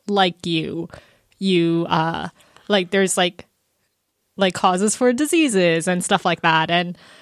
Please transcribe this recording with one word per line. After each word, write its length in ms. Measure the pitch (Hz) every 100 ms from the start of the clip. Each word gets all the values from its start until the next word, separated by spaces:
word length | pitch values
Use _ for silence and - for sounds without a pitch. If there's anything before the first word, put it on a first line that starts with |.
| -
like 400 | 202 185 175 175
you, 420 | 165 156 165 165 - - _ _ -
you, 480 | 190 180 170 165 170
uh, 400 | 160 160 165 - - _ - -
like, 220 | 208 175
there's, 260 | 196 190 -
like, 300 | 180 - - _ _ _ _ _ _ _ _ -
like, 180 | 190
causes 400 | - 190 180 214
for 180 | - 247
diseases 760 | 247 302 339 302 190 175 165 170
and 160 | 180
stuff 200 | - 196
like 180 | 185 170
that. 280 | 170 160 160
And 260 | 170 175 170 - -